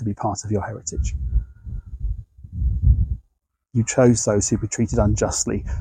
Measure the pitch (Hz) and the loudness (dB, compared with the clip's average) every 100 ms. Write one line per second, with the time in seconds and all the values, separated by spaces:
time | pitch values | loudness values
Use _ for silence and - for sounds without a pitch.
0 | 110 101 110 101 101 104 - 104 - - | -6 -4 -4 -6 -4 -4 -4 -10 -10 -4
1 | - - - - - - - - - - | -4 -4 -2 -2 -4 -14 -14 -12 -12 -8
2 | - - - _ - - - - - - | -6 -6 -10 _ -14 -4 -2 2 4 4
3 | - - _ _ _ _ _ 117 113 - | 4 -2 _ _ _ _ _ -2 0 4
4 | 123 117 - 104 - 110 107 - 113 117 | 6 6 4 0 2 0 -2 -2 -2 2
5 | 104 - 107 - - 101 - - | 2 2 0 -2 -4 -4 -4 -6